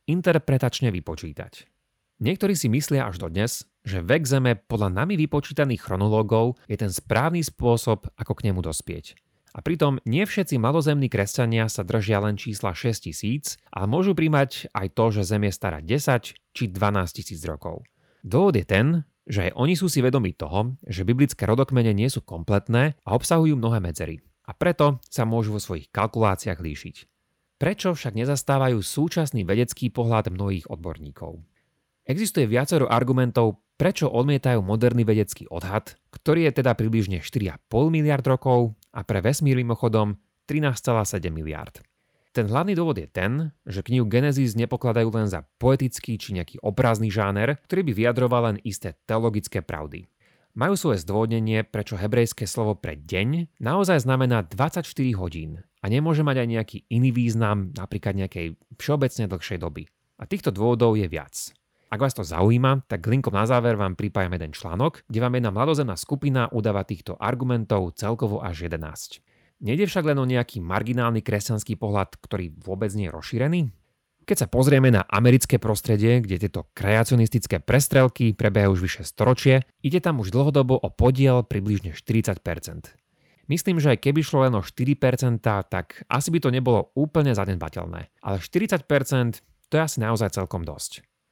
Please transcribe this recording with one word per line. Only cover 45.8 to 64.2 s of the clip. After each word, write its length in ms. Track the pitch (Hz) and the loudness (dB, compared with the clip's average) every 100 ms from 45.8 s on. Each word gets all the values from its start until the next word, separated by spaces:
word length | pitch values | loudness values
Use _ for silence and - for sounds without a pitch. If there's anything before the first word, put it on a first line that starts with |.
| 135 - - 120 | 0 -6 -8 -8
či 160 | - 95 | -6 -6
nejaký 240 | 85 - - | -8 -6 -4
obrazný 420 | 101 123 107 113 | 0 2 2 0
žáner, 540 | 104 98 101 120 147 - | 0 0 0 0 -2 -4
ktorý 180 | 180 165 | -2 -2
by 60 | |
vyjadroval 580 | 104 117 120 123 120 117 | 0 0 2 2 2 0
len 60 | 101 - | -2 -6
isté 320 | 95 92 - - | -8 -10 -10 -4
teologické 560 | 110 117 104 - 98 | 0 0 -2 -4 -6
pravdy. 460 | 85 78 78 - 90 _ _ _ _ - | -6 -8 -10 -14 -18 _ _ _ _ -4
Majú 160 | 151 | 0
svoje 320 | 196 165 101 80 | 0 0 0 0
zdôvodnenie, 560 | 101 113 113 110 110 | -2 0 0 0 0
prečo 320 | - 110 101 | -2 -6 -6
hebrejské 560 | 101 107 117 117 - 104 | -6 0 2 2 -2 -6
slovo 240 | - 107 | -2 -2
pre 240 | 104 - 76 | -2 -6 -10
deň 600 | 76 92 110 165 165 - | -6 -2 0 -2 -4 -6
naozaj 420 | - 185 190 160 | -2 0 2 2
znamená 400 | 123 131 127 120 82 | 2 2 2 2 0
dvadsaťštyri 640 | 98 151 185 - - 131 | -2 -2 -2 -6 -2 -2
hodín 480 | 104 90 78 80 80 - _ | -2 -4 -6 -10 -12 -16 _
a 60 | 98 | -2
nemôže 380 | 123 160 151 147 | 0 2 2 2
mať 160 | 131 | 2
aj 60 | 117 | 0
nejaký 280 | 113 107 - - | -2 -4 -10 -4
iný 240 | 117 131 | 2 2
význam, 560 | 120 117 113 107 104 92 110 | 4 2 2 2 0 -2 -8
napríklad 400 | 95 104 107 98 | -8 -6 -4 -2
nejakej 400 | 95 - 85 - _ - | -4 -6 -8 -10 _ -8
všeobecne 480 | - 147 131 - 104 | -2 0 0 0 -4
dlhšej 300 | 87 - 90 | -4 -6 -8
doby. 260 | 82 76 78 _ _ - | -8 -10 -14 _ _ -18
A 80 | - | -8
týchto 240 | 196 - | -6 -4
dôvodov 480 | 95 113 120 117 107 | 0 0 4 4 2
je 80 | 92 | 0
viac. 480 | 78 71 - - - _ _ - | -4 -10 -14 -14 -16 _ _ -8
Ak 80 | 107 | -2
vás 160 | 139 123 | -2 -2
to 80 | 80 | -6
zaujíma, 640 | 80 101 120 131 135 - | 2 4 4 4 0 -2
tak 160 | 95 113 | -6 0
linkom 320 | 131 123 101 | 0 2 0
na 80 | 113 | 2
záver 320 | 123 117 107 | 2 2 2
vám 160 | 98 | 0
pripájam 400 | 87 104 101 | -2 -4 -2